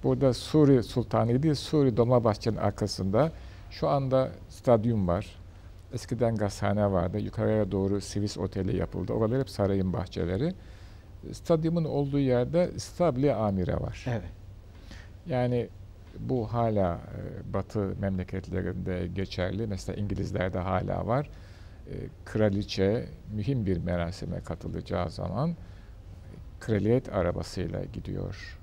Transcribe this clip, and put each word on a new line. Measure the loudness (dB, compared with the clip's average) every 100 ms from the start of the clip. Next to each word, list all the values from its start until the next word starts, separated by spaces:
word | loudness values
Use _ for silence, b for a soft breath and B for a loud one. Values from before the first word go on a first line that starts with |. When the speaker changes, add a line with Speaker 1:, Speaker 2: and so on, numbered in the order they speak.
Speaker 1:
Burada | 2 4 4
Suri | 2 2 6 8 8
Sultani | 6 -2 2 2 4 4
değil, | 4
Suri | 0 2 4 4 4
Dolmabahçe'nin | 6 6 6 2 0 2
arkasında | 0 0 -2 0 2 4 2 B B B B
şu | -2 0
anda | 2 2 2 2 -4 -16
stadyum | -4 6 6 6 2 2
var. | 2 -2 -12 B B B B -12
Eskiden | -12 -6 0 2 2
gazhane | -2 0 0 2 4
vardı. | 4 2 -2
Yukarıya | -4 -2 2 2 2
doğru | 2 2 0
Swiss | -2 -2 -2 -2
Oteli | -4 -2 0 0
yapıldı. | -2 -4 -2
Oralar | 0 2 2
hep | -2
sarayın | 0 2 4 2
bahçeleri. | 0 -4 -2 -2 0 -2 -4 B B B B B -16 -14
Stadyumun | -14 2 4 4 2
olduğu | 2 0 2 2
yerde | 4 4 4 2 2 -2
İstabli | -10 0 2 4 2
Amire | 4 2 2 2
var. | 0 -2 -6 -4
Speaker 2:
Evet. | -4 -6 -14 -16 -18 -18 B B B B -16 -4
Speaker 1:
Yani | 0 2 2 -2 -8 -18 -18 -16 -10
bu | -2 0 0
hala, | 2 2 4 2
e, | 0 -8 -10 -10 -10 -4
Batı | -4 -2 -2 -2 0
memleketlerinde | 0 0 -2 -6 -4 -2 -2 -4 -4 -2 -2
geçerli. | -4 -4 -2 -2 -2 -4
Mesela | -4 -6 -4
İngilizlerde | -4 -2 -2 0 -2 0
hala | 0 0 0 -2 0
var. | 0 -2 B B B B B -12
E, | -10 -10 -14
kraliçe | -6 2 4 4 -2 2 2 2 -2 -12 -8
mühim | -4 0 0 2
bir | 0
merasime | 0 -2 -2 -4 -6 -6
katılacağı | -6 -8 -6 -8 -4 -2 -2
zaman | -4 -4 -2 -2 -4 B B B B B B B -16 -16 -12
kraliyet | -2 2 4 2 2
arabasıyla | 0 0 0 -4 -4 -4 -4
gidiyor. | -6 -8 -8 -6 -6 -8 -12 -16